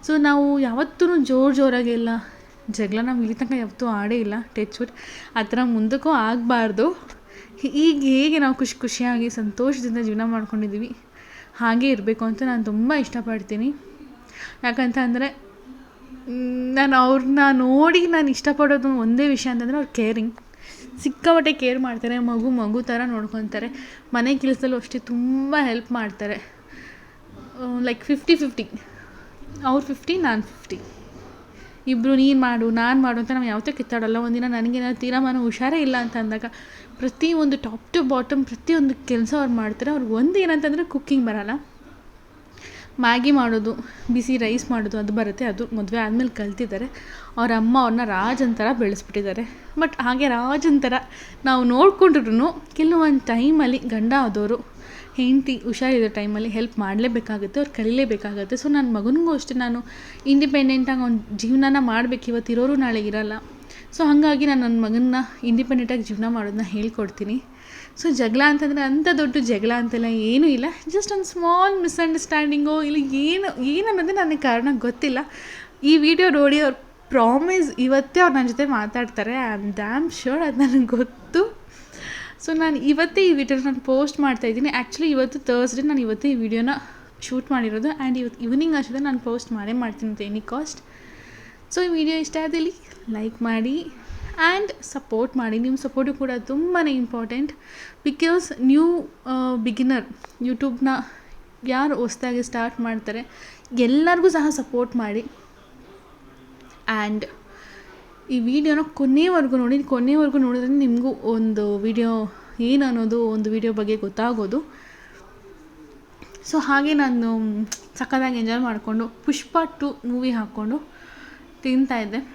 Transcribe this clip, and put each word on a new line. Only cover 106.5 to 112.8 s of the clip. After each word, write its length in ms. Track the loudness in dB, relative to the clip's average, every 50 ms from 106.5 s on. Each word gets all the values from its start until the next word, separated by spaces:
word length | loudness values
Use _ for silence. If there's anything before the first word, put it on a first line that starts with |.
| -20 -20 -20 -20 -20 -12 -8 -6 -4 -4 -2
And 140 | -2 -4 -6 -6 -10 -14 -20 -20 -20 -20 -20 -20 -20 -20 -20 -20 -20 -20 -20 -20 -20 -20 -20 -10 -4
ಈ 100 | -2 -2
ವಿಡಿಯೋನ 400 | 0 2 0 2 2 2 2 2 0 -4 -4
ಕೊನೆವರೆಗೂ 640 | -2 2 4 4 4 4 4 4 2 2 2 2
ನೋಡಿ, 260 | 0 2 2 2 0 0
ಕೊನೆವರೆಗೂ 540 | 0 0 0 2 2 4 4 4 4 4
ನೋಡಿದ್ರೆ 300 | 2 2 2 0 -2 0
ನಿಮಗೂ 440 | 0 2 2 4 4 2 2 0 -2 -4 -2 -2
ಒಂದು 540 | -2 0 2 0 0 0 0 0 0 -2
ವಿಡಿಯೋ 340 | -2 -2 -2 0 0 0 0 0 -2 -4 -6 -8 -14 -20 -20 -8 -4
ಏನು 260 | 0 2 2 2